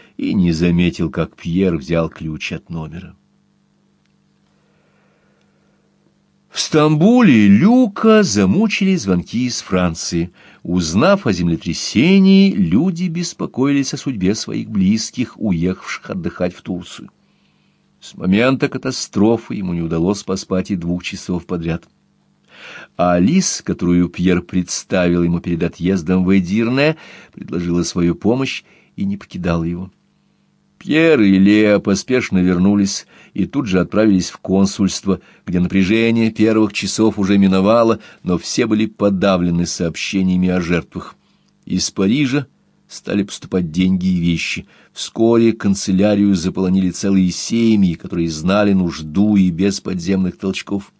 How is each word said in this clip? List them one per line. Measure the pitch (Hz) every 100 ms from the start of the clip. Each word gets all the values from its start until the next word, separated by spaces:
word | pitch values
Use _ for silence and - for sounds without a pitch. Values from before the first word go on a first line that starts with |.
| - -
и | -
не | - 87
заметил, | 80 87 87 87 82 82
как | - 82
Пьер | - 82 87 95 82
взял | 69 82 82
ключ | - 80 78 -
от | 80 -
номера. | 82 78 82 87 - _ _ _ _ _ _ _ _ _ _ _ _ _ _ _ _ _ _ _ _ _ _ _ _ _ _ _ _ _ _ _ _ _
В | -
Стамбуле | - 156 151 151 190 247 220 117 104
Люка | 101 185 254 240 - 220 214
замучили | 185 104 95 143 226 - 190 185
звонки | 98 90 82 113 127
из | 110
Франции. | - 92 87 82 - 85 85 - - -
Узнав | - 90 80 90 165 196 135
о |
землетрясении, | 87 87 80 - 80 - 107 160 196 190 190 196
люди | 196 175 107 180 165 185
беспокоились | 165 170 - 156 - 139 143 131
о | 147
судьбе | - 117 90
своих | 107 - 110 110
близких, | 107 92 110 - - 117 -
уехавших | 107 85 90 92 - - -
отдыхать | 101 82 - 90
в | -
Турцию. | - 90 87 - - _ _ _ _ _ _ _ _ _ -
С |
момента | - 92 98 123 131 -
катастрофы | 127 131 131 - 104 104 117 -
ему | - 92
не | 85
удалось | 82 82 87 101
поспать | - 95 - 92 92
и | 95
двух | 85 90
часов | - 92 - 87
подряд. | - 90 82 82 - _ _ _ _ _ _ - - - - -
А | 87
Алис, | 87 98 185 180 -
которую | - 85 90 87 87
Пьер | - 90 90
представил | 87 92 87 - - 95 87 87
ему | 85 85
перед | 90 82
отъездом | 85 - 85 98 80 92
в | 90 98
Эдирне, | 87 104 113 131 151 156 - - -
предложила | - - 87 87 85
свою | 85 90 87
помощь | 85 98 127 135 - - _ _
и | -
не | 98 101
покидала | - 92 87 85
его. | 82 87 95 - _ _ _ _ _ _ _ _
Пьер | - 151 165 143
и | 101 95
Леа | 98 107 104 101
поспешно | 101 98 - 127 120 95
вернулись | 90 90 95 101 98 - - - -
и | - 90
тут | 139 120
же | 92
отправились | 85 98 110 95 90
в | -
консульство, | - 95 98 - 95 - 98 92 - _
где | - 87
напряжение | 90 95 92 110 113 117 110
первых | 110 107 110 107
часов | - 98 - 110 101
уже | 95 101
миновало, | 98 95 98 117 117 110 - -
но | - 87
все | - - 120
были | 107 110
подавлены | - 101 98 98 92 87 85 85
сообщениями | - 85 80 - 98 92 90 90
о | 90
жертвах. | 82 87 - 90 - - _ _ _ _
Из | - 92 -
Парижа | - 98 131 135 143 135 _ _ _ _
стали | - - 101
поступать | 98 - - 95 85
деньги | 80 92 92 92
и | 90
вещи. | 87 82 - - - _ _
Вскоре | - - - 113 117 113
канцелярию | 110 104 98 - 95 104 101 101
заполонили | 95 87 85 92 95 92
целые | 85 101 98 92
семьи, | - - 113 113 107 92
которые | 80 - 85 82
знали | 78 85 101 104
нужду | 95 87 80 78 76 104 104
и | 92
без | 82 101 98
подземных | - 92 85 95 92 -
толчков. | 98 95 - 101 98 _